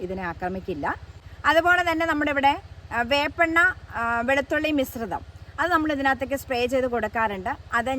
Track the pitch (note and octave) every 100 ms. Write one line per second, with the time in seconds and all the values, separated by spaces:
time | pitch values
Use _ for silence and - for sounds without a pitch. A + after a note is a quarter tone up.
0 | F#3 F#3 F3+ E3 F3+ F#3 F3+ E3 E3 G#4+
1 | - - - - C#4 D#4 E4+ F4+ F4 D#4+
2 | E4 D4+ D4 C#4+ C#4 D#4+ - - - A3+
3 | A#3+ C#4+ D4 D4 E4 E4 F4+ F#4 - G#3+
4 | A#3 A#3 A#3+ C#4 C4+ D4+ D#4 D4 C4 B3
5 | A3 D#3 - - - - D#4+ E4+ D#4 C#4+
6 | C4+ C4 C4 C4+ - B3 A#3+ C4 B3+ A#3+
7 | G#3+ A#3 A3 G3 F#3 - - A#3 A#3